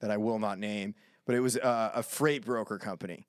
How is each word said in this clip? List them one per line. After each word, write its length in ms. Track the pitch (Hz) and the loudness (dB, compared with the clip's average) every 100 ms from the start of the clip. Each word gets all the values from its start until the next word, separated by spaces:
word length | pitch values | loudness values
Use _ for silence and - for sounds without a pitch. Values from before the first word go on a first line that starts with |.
that 100 | 107 | -2
I 60 | 104 | 0
will 240 | 110 110 | 2 0
not 180 | 107 95 | 0 -2
name, 380 | 104 104 101 - - _ - | -4 -2 -4 -8 -16 _ 0
but 100 | 123 | 2
it 40 | |
was 140 | 127 | 2
a, 380 | 120 127 117 110 | 2 2 2 2
a 80 | 117 | -2
freight 420 | 113 - 151 143 | -4 2 2 2
broker 320 | 113 117 104 101 | 0 -2 -2 -4
company. 500 | 107 90 95 87 | -6 -6 -8 -10